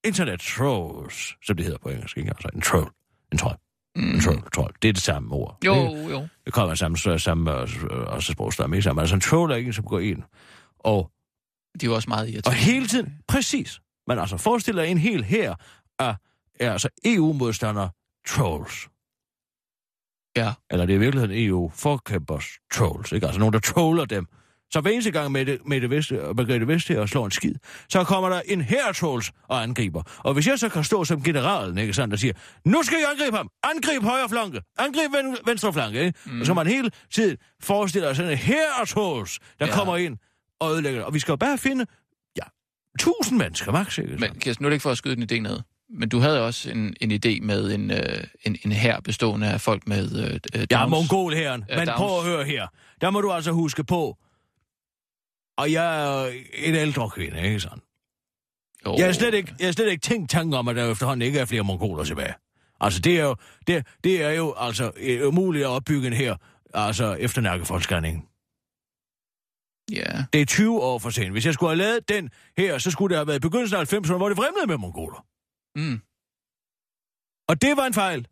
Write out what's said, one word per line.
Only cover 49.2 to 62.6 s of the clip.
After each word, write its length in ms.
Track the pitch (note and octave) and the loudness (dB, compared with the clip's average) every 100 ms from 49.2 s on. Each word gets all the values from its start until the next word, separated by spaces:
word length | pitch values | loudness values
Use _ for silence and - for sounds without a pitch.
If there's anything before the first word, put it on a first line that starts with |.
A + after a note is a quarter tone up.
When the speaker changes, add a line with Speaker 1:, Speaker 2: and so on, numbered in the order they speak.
| A#2 G#2 G#2 | 0 2 0
Speaker 2:
af 80 | G#2 | 0
folk 260 | - A#2 - | 0 -2 0
med, 380 | G2 F#2+ - - | -2 -2 -4 -4
øh, 40 | - - | -6 -6
øh, 120 | A2 - | -6 2
Speaker 1:
Ja, 60 | B2 | 2
Speaker 2:
Downs. 120 | C3+ | 4
Speaker 1:
mongolhæren. 720 | D#3+ D#3+ F#3+ F3+ D#3 D3 B2 G#2 | 2 4 2 2 -2 -2 -4 -4
Speaker 2:
Ja, 100 | D3 | -2
Speaker 1:
Men 80 | E3+ | 0
Speaker 2:
Downs. 80 | A#2 | 0
Speaker 1:
prøv 200 | G3 F3+ | 0 0
at 60 | |
høre 200 | E3+ E3 | 0 -2
her. 220 | C#3+ C3+ F2+ _ _ _ | -2 -4 -6 _ _ _
Der 100 | F3 | 0
må 100 | G3+ | 0
du 120 | G3+ | 0
altså 200 | F3 D#3+ | -2 0
huske 320 | E3 D#3+ D3 | 0 0 -2
på, 320 | C#3 F3 C#3 - _ _ _ _ _ _ _ _ _ _ _ _ _ - | -2 0 -2 -6 _ _ _ _ _ _ _ _ _ _ _ _ _ -4
og 140 | D3 | 0
jeg 300 | D#3+ E3+ D#3+ | 2 0 0
er 240 | C#3+ C#3 C3 B2+ - | -2 -2 -4 -8 -12
en 200 | - D#3 | -4 0
ældre 360 | D#3+ D3+ C#3 A2 | 2 2 0 -4
kvinde, 320 | - D#2 D2+ | -4 -8 -2
ikke 180 | F#2 G#2 | -2 -2
sandt? 240 | - - _ _ _ _ _ _ _ _ _ _ G#2+ | -4 -12 _ _ _ _ _ _ _ _ _ _ -2
Speaker 2:
Jo. 80 | B2+ | 2
Speaker 1:
Jeg 80 | F3+ | 4
har 60 | |
slet 220 | F3+ A#3 | 4 2
ikke, 200 | G#3 F3 C3+ | 2 -2 -4
jeg 80 | F3+ | -2
har 60 | |
slet 180 | D#3+ A3 | 0 0
ikke 100 | F3 | 0
tænkt 280 | - A#3 D3+ | -2 -2 0
tanken 240 | E3+ E3 | 0 2
om, 140 | C3+ A#2+ | 0 0
at 80 | A#2+ | 0
der 140 | A#2 | -2
efterhånden 340 | G#2+ B2+ B2+ A#2+ | 0 -2 0 0
ikke 120 | C#3+ | 0
er 60 | |
flere 180 | A#2 A#2 | 0 0
mongoler 420 | G2+ F2+ G#2 D#2 | 0 0 -2 -2
tilbage. 300 | D2+ C#2+ C#2 - _ _ | -4 -4 -6 -8 _ _